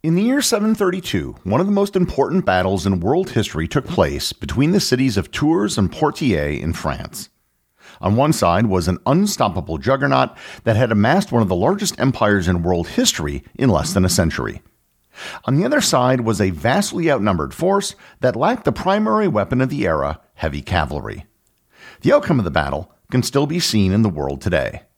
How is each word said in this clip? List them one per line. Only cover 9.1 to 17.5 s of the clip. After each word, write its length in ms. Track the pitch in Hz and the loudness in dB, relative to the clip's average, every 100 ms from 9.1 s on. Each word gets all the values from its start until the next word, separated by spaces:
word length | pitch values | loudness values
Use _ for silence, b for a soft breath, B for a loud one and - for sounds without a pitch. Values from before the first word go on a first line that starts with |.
| 143 202 - 101 90 - 80 | 0 0 0 -2 -2 -6 -4
juggernaut 580 | 117 135 139 131 131 B B B | -2 0 2 2 0 B B B
that 100 | - | 0
had 160 | 107 123 | 2 2
amassed 400 | 110 110 180 202 | 4 4 2 2
one 100 | 120 | 0
of 80 | 101 | 2
the 60 | |
largest 460 | 90 117 202 202 - | 2 0 0 -4 -2
empires 480 | 131 - 107 101 87 | -2 2 2 2 2
in 160 | 87 | 0
world 240 | 85 87 85 | 2 0 0
history 560 | - 254 - 73 71 B | 0 0 -2 -6 -6 B
in 160 | - 131 | 0 2
less 240 | 82 78 | 2 2
than 100 | 95 | 2
a 40 | 92 | 2
century. 520 | - 82 - 57 - _ _ _ _ _ B B B | 2 0 0 -6 -8 _ _ _ _ _ B B B
On 100 | - | 0
the 100 | 139 | 2
other 160 | 226 294 | 2 2
side 420 | - 139 123 127 | 2 2 2 2
was 180 | 113 98 | 0 0
a 100 | 98 | 0
vastly 580 | 82 92 165 202 - 165 | 0 0 0 0 -2 0
outnumbered 460 | 131 104 90 69 | 2 2 0 -2